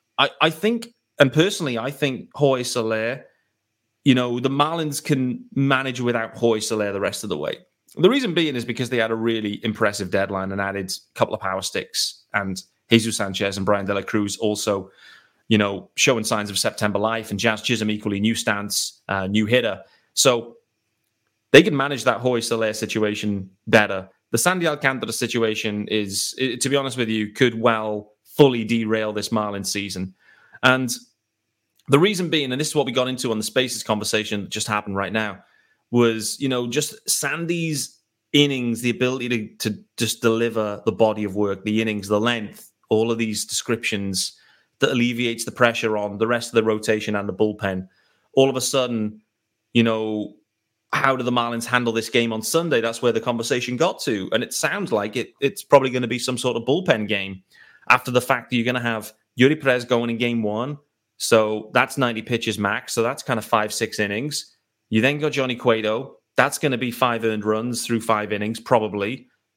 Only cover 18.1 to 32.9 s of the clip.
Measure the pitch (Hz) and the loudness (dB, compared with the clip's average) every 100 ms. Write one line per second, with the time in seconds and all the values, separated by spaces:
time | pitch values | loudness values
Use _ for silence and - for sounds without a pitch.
18.1 | 101 110 110 - 101 101 - - - - | 0 0 0 -2 -2 -4 -4 -6 -10 -6
19.1 | 98 95 104 107 123 113 95 - _ _ | -4 0 0 4 2 2 -6 -14 _ _
20.1 | - 135 120 117 - _ _ _ _ _ | 2 4 2 -4 -20 _ _ _ _ _
21.1 | _ _ _ _ 139 180 143 139 135 120 | _ _ _ _ 8 8 0 -2 0 0
22.1 | 117 127 120 113 113 110 107 107 110 107 | 0 0 0 0 -2 -2 -2 -4 0 0
23.1 | 107 107 101 95 _ - 110 104 95 92 | -2 -4 -4 -6 _ 4 4 4 -2 -8
24.1 | _ _ 117 175 185 165 147 139 131 - | _ _ 0 0 2 0 0 -2 -2 -6
25.1 | - 117 123 110 107 110 104 104 107 101 | -4 -2 0 0 0 -4 -4 -2 -2 -2
26.1 | 98 - - 131 117 135 139 135 123 113 | -4 -6 -4 -4 -2 0 0 -2 -4 -2
27.1 | 110 104 - 123 113 117 110 110 107 107 | -2 -4 2 2 4 2 2 -2 -6 -8
28.1 | _ _ - 143 123 110 117 110 110 107 | _ _ 6 8 8 0 0 2 0 0
29.1 | 104 101 113 104 101 98 104 101 92 95 | -4 -2 -2 -2 -4 -4 -4 -4 -6 -8
30.1 | - _ _ _ - 127 131 123 - - | -10 _ _ _ 2 4 4 0 -6 -12
31.1 | _ _ _ _ _ _ _ - 139 196 | _ _ _ _ _ _ _ 2 4 4
32.1 | 190 170 160 135 127 - 151 135 | 2 -2 -2 -2 -4 -2 0 0